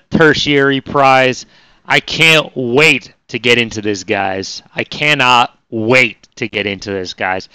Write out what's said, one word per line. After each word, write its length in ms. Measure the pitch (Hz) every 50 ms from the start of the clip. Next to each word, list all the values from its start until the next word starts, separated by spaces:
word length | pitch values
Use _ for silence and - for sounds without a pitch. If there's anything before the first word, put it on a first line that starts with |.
| _ _
tertiary 720 | - - 160 151 127 - - 143 143 139 139 139 139 135
prize. 640 | - - - 143 135 135 131 131 131 127 120 - - _ _ _ _ _ _ _ _
I 160 | - 135 143
can't 500 | - - - - 160 160 160 151 139 - _
wait 580 | 139 127 117 120 139 156 160 139 117 - - _ _ _
to 120 | _ 127 117
get 200 | 110 123 120 120
into 240 | 117 110 104 110 101
this, 220 | 107 101 92 90
guys. 580 | 98 104 101 98 95 95 95 95 - - - _ _ _
I 100 | - 113
cannot 760 | _ - - 151 151 151 139 127 123 127 120 127 - _ _ _ _
wait 600 | 117 113 110 113 131 131 123 110 95 _ _ _ _
to 120 | - 123 107
get 160 | - 104 101
into 260 | 101 98 92 - 107
this, 220 | 98 95 92 90 -
guys. 380 | - 104 92 92 95 - _ _